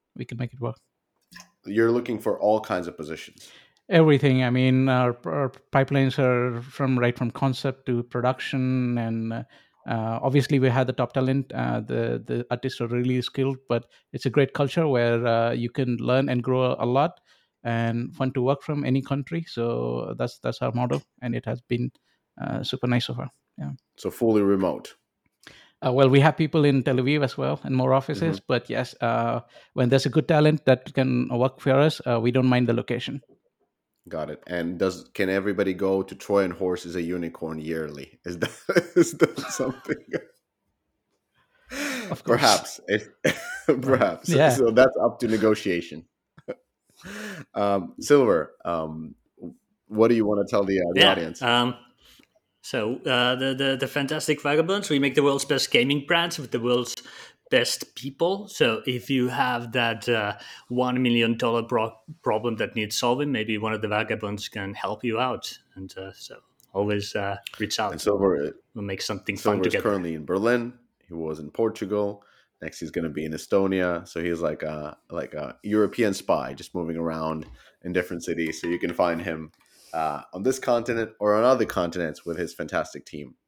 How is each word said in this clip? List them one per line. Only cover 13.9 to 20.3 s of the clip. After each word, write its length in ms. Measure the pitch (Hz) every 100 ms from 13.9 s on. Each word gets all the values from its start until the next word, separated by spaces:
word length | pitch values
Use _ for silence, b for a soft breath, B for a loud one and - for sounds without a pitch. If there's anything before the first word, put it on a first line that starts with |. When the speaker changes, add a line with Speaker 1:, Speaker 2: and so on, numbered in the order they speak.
| b b
Speaker 1:
it's 140 | 131 139
a 40 |
great 240 | 131 135
culture 340 | - 143 - 156
where, 380 | 127 120 117 120
uh, 260 | 117 117
you 180 | 120 120
can 280 | - 123 120
learn 300 | 120 127 139
and 140 | 123
grow 320 | 123 127 127 131
a 60 | 120
lot 340 | 131 165 - b b b _
and 500 | 120 117 117 117 117 -
fun 180 | 131
to 80 | 131
work 220 | 123 143
from 200 | - 147
any 180 | 131 135
country. 420 | 131 139 135 165 165
So 680 | - 117 120 120 120 - 117
that's, 220 | 120